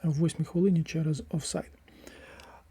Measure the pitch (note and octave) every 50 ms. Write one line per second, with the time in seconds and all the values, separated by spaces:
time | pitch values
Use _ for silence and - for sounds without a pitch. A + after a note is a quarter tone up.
0 | - D#3+ D3 D3 E3+ D#3+ - - D#3 - - E3+ F#3 G3 F3+ E3 D#3+ - - D#3+
1 | D#3+ D#3 D3+ C#3+ - - - D#3 - - - - - - - - _ - - -
2 | - - - - - - - - - - - - - _